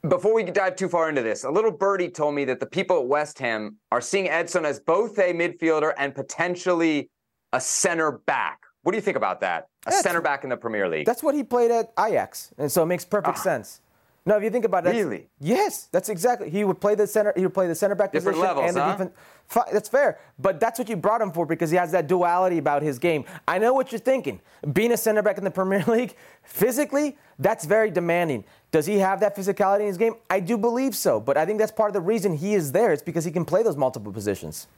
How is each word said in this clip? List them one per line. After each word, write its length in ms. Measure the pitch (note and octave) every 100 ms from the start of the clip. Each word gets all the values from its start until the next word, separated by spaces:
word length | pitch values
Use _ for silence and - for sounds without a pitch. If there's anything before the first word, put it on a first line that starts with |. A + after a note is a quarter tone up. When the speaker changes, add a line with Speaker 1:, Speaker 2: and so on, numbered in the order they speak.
| -
Speaker 1:
Before 240 | F3+ F#3
we 100 | A3+
dive 300 | F3+ F3+ F#3+ F#3
too 120 | F#3
far 220 | E3+ D#3+
into 100 | D3
this, 240 | A2+ -
a 60 | -
little 200 | E3 A3
birdie 380 | D#3+ G3 G3 F3+
told 260 | - D3+
me 120 | D3 C#3
that 140 | C3
the 60 | A2+
people 320 | E3 F#3+ E3
at 80 | B2+
West 320 | D3 D3+ -
Ham 360 | B2+ A2 G#2+ G#2+ _
are 100 | A#2+
seeing 280 | B2 G3 F#3
Edson 360 | D#3+ E3+ F3+
as 160 | D#3 C#3
both 380 | - E3+ A3+ G#3+
a 160 | F3+
midfielder 580 | E3+ E3+ F3 D#3+ D#3 D#3 D3
and 160 | C#3
potentially 960 | C#3 C3+ - E3+ F3 F3+ F3 E3 D3 B2 _ _ _ _
a 80 | B2+
center 520 | - - F#3 E3+ D#3 B2
back. 360 | - C3+ F#2 - - _
What 80 | -
do 40 | G#3+
you 60 |
think 160 | G3 D#3+
about 240 | G#2 F#2
that? 260 | F#2+ E2 - _ -
A 40 |
Speaker 2:
That's 100 | G4
Speaker 1:
center 220 | G3+ E3+
back 220 | D#3 C#3
in 60 | C3+
the 60 | A#2+
Premier 320 | A#2 G#2+ F#2+
League. 160 | D#2+
Speaker 2:
That's 180 | D#2 A#3+
what 120 | D#4
he 100 | C#4+
played 260 | A#3+ B3 A#3
at 220 | A#3 A3+ -
Ajax, 560 | G#3+ D#3 F#2+ - - -
and 160 | C#3+
so 100 | F3+
it 40 | D#3+
makes 180 | F3+
perfect 320 | - G#3 D#3 -
Speaker 1:
Ah. 40 |
Speaker 2:
sense. 400 | F#3+ C#3+ G2+ - _ _ _ _
No, 120 | - G#3+
if 80 |
you 60 | G#3+
think 140 | A#3
about 200 | G#3+ F#3 E3+
it, 60 |
that's 40 | A3+
Speaker 1:
Really? 280 | F3+ G2+ - _
Speaker 2:
Yes, 480 | C#3+ B3 G#4 - -
that's 180 | F3 G3+
exactly. 400 | F#3+ A3 A#3+ -
He 140 | F3+
would 180 | G#3 F3+
play 140 | G3+
the 140 | G#3 G3+
center, 240 | A3 G#3
he 80 | F3+
would 120 | F#3
play 120 | F#3 F3+
the 80 |
center 220 | D#3+ G3+ G3
back 160 | G3
Speaker 1:
Different 240 | D#3 F#3 D#3+
Speaker 2:
position 180 | F#3 D3+
Speaker 1:
levels, 120 | E3
Speaker 2:
and 80 | F3+
the 80 |
Speaker 1:
huh? 120 | D3 G3
Speaker 2:
defen-, 160 | F#3 - - - _
fi-, 260 | A3+ -
that's 160 | G3+ -
fair, 320 | C4 C4+ - - -
but 220 | D#3 E3+
that's 180 | A3+ A3+
what 100 | A3
you 60 |
brought 260 | G#3+ G3 A3+
him 120 | G#3
for 120 | D#3+
because 260 | D#3+ E3 E3
he 40 | F3
has 140 | F3
that 160 | F3 D3
duality 520 | F3+ F3 F3 F#3 E3+
about 240 | C#3+ C#3+
his 180 | D3+ B2+
game. 240 | F3 D#3 - E3 -
I 100 | F3
know 160 | A3+
what 160 | C4+ C4
you're 80 | A3+
thinking. 420 | A3 C4 C#3+ G2 _ _ D3
Being 200 | C#3 A3+
a 40 | A#3+
center 260 | A3+ G#3+
back 160 | G#3 G3
in 60 |
the 60 | F#3+
Premier 320 | F3 F#3+ G3
<laughs> 40 | F3+
League, 260 | A#3 B3 - - -
physically, 720 | _ - A3+ B3 D4 C#4 D4 - _ _
that's 240 | D#3 A3
very 260 | D3+ G#3 G#3+
demanding. 540 | F3 F3 E3+ E3+ B2 G2+ _ _
Does 160 | D#3+ D3+
he 120 | G3+
have 200 | F#3+ G3
that 140 | G3+ G3+
physicality 440 | F#3+ G3 G3 G3+
in 60 | G#3
his 120 | F3+
game? 160 | A3+ A3 _
I 80 | F#3+
do 180 | F3 A3+
believe 380 | A3+ A#3 C4+
so, 240 | G#3 F#3+ A2+
but 180 | A2+ C#3
I 80 |
think 140 | E3 G#3+
that's 140 | G#3+
part 180 | - G#3
of 40 |
the 60 | G3
reason 360 | E3+ A3+ F#3+ D#3
he 180 | F#3
is 160 | G#3 D3
there. 220 | C#3+ A3+
It's 100 | D3+
because 220 | - E3
he 80 | D#3+
can 120 | E3+
play 200 | E3 F#3
those 120 | A3+ C#3+
multiple 360 | C3 A#2+ G#2
positions. 560 | G2 G2+ G2 D#2+ D#2 -